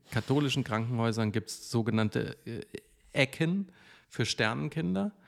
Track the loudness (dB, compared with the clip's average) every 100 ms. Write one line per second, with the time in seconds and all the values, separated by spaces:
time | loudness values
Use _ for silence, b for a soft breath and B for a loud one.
0 | -4 -4 2 2 2 0 0 0 0 0
1 | 0 2 0 0 -4 -12 -2 0 2 2
2 | 2 0 -4 -8 -10 -10 -10 -14 -14 _
3 | -6 0 0 2 0 0 -4 B B B
4 | B -2 -2 2 0 0 -4 -2 -2 0
5 | -2 -4